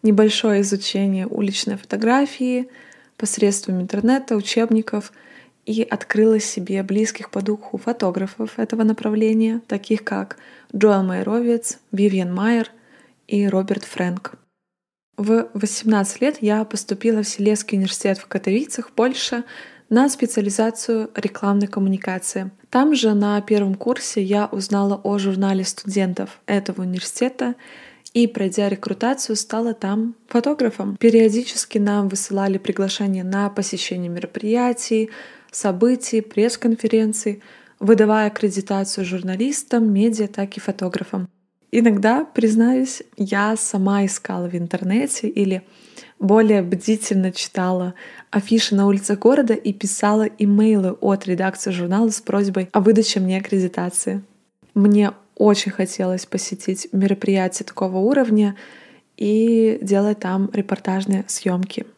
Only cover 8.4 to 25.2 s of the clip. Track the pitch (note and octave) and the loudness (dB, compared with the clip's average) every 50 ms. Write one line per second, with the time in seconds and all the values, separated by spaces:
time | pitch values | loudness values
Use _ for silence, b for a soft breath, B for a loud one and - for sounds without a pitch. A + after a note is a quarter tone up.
8.4 | A3 G#3+ - - A3 - - A3+ A3 A3 A3 - - G#3+ G#3+ G#3+ A3 A3 A3 A3 | -8 -8 -4 -6 -4 -4 0 0 2 2 2 0 -2 -2 0 2 2 2 2 2
9.4 | A3+ A3+ A3+ A#3 A3+ - G#3 G3 G3+ - A3 G#3+ G#3 - G3+ G3 G3 G3 - B | 2 0 0 -4 -6 -6 -8 -8 -2 -2 -4 -2 -2 -6 -6 -6 -6 -8 -12 B
10.4 | B B B B B B - G3 G#3 G#3+ G3+ G3 F#3+ F#3 F3+ F#3 F#3+ G3+ G#3+ A#3 | B B B B B B -2 2 4 4 4 4 2 0 -2 -4 -2 -2 -2 0
11.4 | A#3+ A#3 A#3 A#3 A#3 - - - _ _ - F#3+ G3+ G#3 F#3+ F#3+ F3+ F3 F3+ F#3 | 0 0 0 0 -2 -8 -10 -12 _ _ -2 2 2 2 2 0 -2 -2 -2 -2
12.4 | G3+ A3+ A#3+ A#3 A3+ - b b b b b b b b b b _ - G#3 G3+ | 0 0 2 0 -2 -4 b b b b b b b b b b _ -4 -2 0
13.4 | G3+ G3 F#3 F#3+ F#3+ G3 G3+ G3+ - - - - F3+ F3+ F3+ F#3 - - - _ | 0 2 0 0 0 -2 -4 -6 -6 -12 -6 -4 -4 -4 -4 -6 -10 -14 -16 _
14.4 | _ _ _ _ _ _ _ _ _ _ _ _ _ _ _ - G3+ G#3+ A3+ A3+ | _ _ _ _ _ _ _ _ _ _ _ _ _ _ _ -6 0 2 2 2
15.4 | A3+ A3+ - G3+ G#3 G#3 - - A3 A3 A3 G3+ G3 G3 - - B3 C#4+ D4 - | 2 -2 -4 -4 -4 -4 -4 -2 0 2 2 2 2 -2 -2 0 0 0 0 0
16.4 | A3+ G#3 G#3 G#3+ G#3+ G#3+ - G3+ - - G3+ G3 - A3+ A3+ G#3+ G#3 G#3 - - | 0 0 0 0 -2 -4 -6 -10 -6 -6 -8 -2 0 0 0 0 -2 -4 -4 0
17.4 | G3+ G#3 G#3+ G#3 - - G#3+ G3 F#3+ F#3 - - - G3+ F#3+ G3 - _ - F#3+ | 0 0 0 0 -2 -2 -2 0 0 -2 -4 -2 -2 -2 -2 -2 -6 _ -8 -4
18.4 | G3+ F#3+ F#3+ A#3+ D#4 - - - A#3 - _ - A3+ B3+ C4 - - - B3 A#3+ | -2 0 0 0 -2 -4 -8 -10 -10 -6 _ 0 0 0 0 -4 -6 -6 -6 -6
19.4 | B3 B B B B B B B B B A3 A#3+ C4+ C#4+ C4+ - B3 A3+ - A3 | -8 B B B B B B B B B 4 4 4 4 2 0 -4 -2 0 -2
20.4 | G3+ G3+ G3 - A3 A3+ A3+ - - - A3+ A3 G#3+ G#3+ _ - G#3 G3+ - - | -2 0 0 0 -2 -2 -2 -4 -4 -2 -2 -2 -2 -4 _ -6 -6 -6 -6 -2
21.4 | - G3+ G3+ G3+ G3+ G3 - G#3 G3 G3 G3 F#3+ - F#3+ F#3 F#3 - - - F#3+ | 0 2 2 2 0 0 -2 -2 0 0 0 -2 -4 -6 -8 -6 -8 -6 -8 -6
22.4 | F#3+ F#3+ _ _ _ _ - B3+ C#4 D#4 D4+ B3 A#3 A3 G#3 G#3 G#3 G#3 G#3 G#3 | -8 -8 _ _ _ _ 2 2 4 4 2 2 2 2 2 2 2 2 0 -2
23.4 | G3+ - G#3+ G#3 G3+ G3 F#3+ G3 - A#3 B3+ - - - - A3 F#3+ F#3+ G3+ G3+ | 0 0 0 2 2 0 -2 -2 -2 -4 -4 -4 -6 -6 -4 -4 -2 0 0 0
24.4 | G#3 G3+ - G3+ F#3+ - G3+ G3+ G3+ G3+ G3+ G3 - G3+ G3+ G3+ | 0 -2 -4 -8 -4 -2 0 0 0 0 -2 -2 -2 -2 -2 0